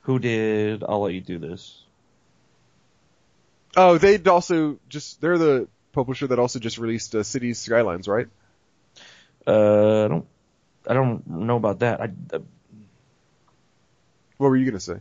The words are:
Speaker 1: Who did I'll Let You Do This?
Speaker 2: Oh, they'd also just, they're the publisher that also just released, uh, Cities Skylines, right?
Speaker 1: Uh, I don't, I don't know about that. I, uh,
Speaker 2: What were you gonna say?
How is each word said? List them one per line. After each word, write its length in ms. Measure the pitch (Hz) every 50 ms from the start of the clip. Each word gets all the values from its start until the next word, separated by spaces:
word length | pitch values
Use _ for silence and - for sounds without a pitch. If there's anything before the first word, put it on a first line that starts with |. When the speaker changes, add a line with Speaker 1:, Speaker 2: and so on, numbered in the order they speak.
Speaker 1:
Who 180 | _ - 131 127
did 640 | 120 120 113 110 110 110 107 107 107 104 110 104 -
I'll 180 | - 104 104 101
Let 100 | 95 87
You 80 | 92
Do 160 | 92 - 87 85
This? 420 | 80 82 87 90 - - - - _ _ _ _ _ _ _ _ _ _ _ _ _ _ _ _ _ _ _ _ _ _ _ _ _ _ _ _ _ _ _ _ _ _ _ _ _ _ -
Speaker 2:
Oh, 200 | 180 185 180 175
they'd 300 | 165 190 196 208 208 165
also 500 | 190 180 175 175 - 180 165 156 151 143 - _ _
just, 320 | 131 147 - - - _
they're 160 | 147 165 175
the 300 | 170 165 156 139 127 101 - _ _ _ _ _
publisher 340 | 139 127 123 131 - 143
that 120 | 131 123 120
also 200 | 120 123 - 127
just 180 | 110 113 107 113
released, 360 | 117 113 113 113 - - -
uh, 80 | 110 104
Cities 360 | - - 131 120 120 117 -
Skylines, 500 | - 123 117 117 117 98 85 90 95 101
right? 180 | 101 113 - - _ _ _ _ _ _ _ _ _ _ _ _ _ - - - - - _ _ _ _ _
Speaker 1:
Uh, 580 | - 107 107 107 104 104 104 107 107 110 107 107
I 20 |
don't, 180 | 107 160 160 - _ _ _ _ _ _ _ _ _ _ _ _
I 60 | - 117
don't 320 | 131 135 127 113 80 -
know 280 | - 80 82 104 117 120
about 240 | 120 107 107 98 87
that. 200 | 120 120 110 -
I, 120 | - 98 90 - - -
uh, 80 | - - - - _ _ _ _ - 110 104 _ _ _ _ _ _ _ _ _ _ _ _ _ _ _ _ _ _ _ _ _ _ _ _ _ _ _ _ _ _
Speaker 2:
What 120 | _ 139 139
were 60 | 131
you 100 | 131 131
gonna 140 | 131 110 95
say? 180 | - - 87 104